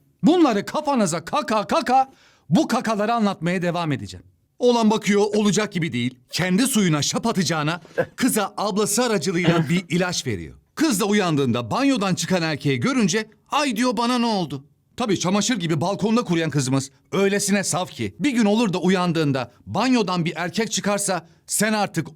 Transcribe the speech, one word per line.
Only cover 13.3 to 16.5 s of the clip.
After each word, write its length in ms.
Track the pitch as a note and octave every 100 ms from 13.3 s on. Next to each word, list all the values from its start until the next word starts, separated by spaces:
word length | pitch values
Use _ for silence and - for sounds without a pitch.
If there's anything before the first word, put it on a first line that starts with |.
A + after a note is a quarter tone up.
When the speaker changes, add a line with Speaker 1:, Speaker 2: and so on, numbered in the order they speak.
| _ _
Speaker 1:
"Ay," 260 | C4+ C#4+ G#3
diyor, 220 | B3+ A3
"bana 200 | A#3+ B3+
ne 60 | A#3
oldu?" 400 | G3+ D3+ C#3 - _ _ -
Tabii 220 | A#3 E3
çamaşır 380 | E3+ G3+ G3+ B3+
gibi 220 | E3 D#3+
balkonda 400 | F3 G3 G#3+ A3+
kuruyan 260 | G#3 E3
kızımız 420 | D#3+